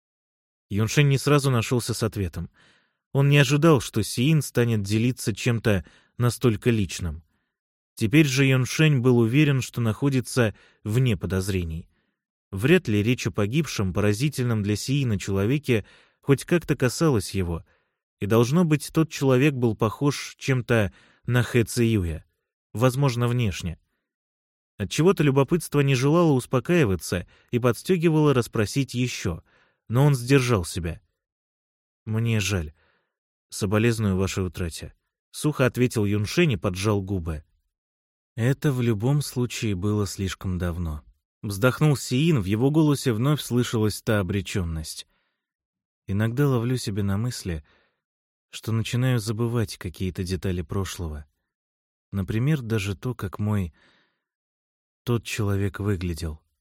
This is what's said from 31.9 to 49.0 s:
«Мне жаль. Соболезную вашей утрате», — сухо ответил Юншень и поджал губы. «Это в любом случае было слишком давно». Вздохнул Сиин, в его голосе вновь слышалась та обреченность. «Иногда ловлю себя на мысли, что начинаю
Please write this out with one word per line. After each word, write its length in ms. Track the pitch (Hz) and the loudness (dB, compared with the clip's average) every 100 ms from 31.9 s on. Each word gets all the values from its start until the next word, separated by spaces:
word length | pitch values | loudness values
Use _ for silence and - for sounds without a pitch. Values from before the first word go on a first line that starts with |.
| _ | _
«Мне 360 | - 110 117 110 | -6 -2 0 0
жаль. 340 | 95 98 76 - _ _ _ _ _ _ _ | 0 -2 -4 -12 _ _ _ _ _ _ _
Соболезную 640 | - 101 107 117 110 104 92 | -6 0 2 2 2 0 0
вашей 280 | 95 - | 0 -2
утрате», — 500 | 92 - 87 - - - _ _ _ | -4 -4 -8 -8 -14 -18 _ _ _
сухо 360 | - 151 143 127 | -6 -4 0 0
ответил 380 | 120 123 117 | 2 0 0
Юншень 480 | 101 104 104 - 175 | 0 0 -2 0 0
и 40 | 98 | 0
поджал 460 | 104 90 107 104 | -4 -2 0 0
губы. 420 | 95 98 82 76 - _ _ _ _ _ _ _ _ - | -2 -4 -4 -8 -12 _ _ _ _ _ _ _ _ -4
«Это 360 | 117 139 156 | -2 0 -2
в 100 | 127 | 0
любом 400 | 120 107 120 147 | 0 0 0 0
случае 520 | - 127 123 - 113 | -2 -4 -4 -4 -4
было 320 | 95 101 107 101 | -2 -2 0 -2
слишком 520 | - 95 - 101 90 | -4 -6 -6 -6 -4
давно». 460 | 87 85 82 76 - _ _ _ | -4 -4 -6 -8 -12 _ _ _
Вздохнул 520 | 107 98 127 117 156 | -10 0 0 4 2
Сиин, 460 | 143 - 127 165 143 | 2 0 0 2 2
в 60 | 92 | 0
его 240 | 107 135 | 0 2
голосе 420 | 156 151 139 135 | 4 2 2 0
вновь 300 | 107 131 147 | 0 0 0
слышалась 600 | - 120 120 117 107 - | 0 0 0 0 0 0
та 160 | - 104 | 0 0
обреченность. 880 | 92 101 90 107 85 80 78 - - _ _ _ _ _ _ _ _ _ - | 0 -4 -4 -4 -4 -4 -8 -12 -18 _ _ _ _ _ _ _ _ _ -6
«Иногда 420 | 98 113 120 143 | -2 0 2 2
ловлю 300 | 123 120 127 | 2 0 -2
себя 240 | - 101 | -4 -2
на 140 | 101 98 | -2 -2
мысли, 440 | 120 - 92 78 - _ _ _ _ _ _ _ _ | -2 -6 -8 -8 -10 _ _ _ _ _ _ _ _
что 220 | - - | -12 -4
начинаю 460 | 113 107 120 | -4 -2 0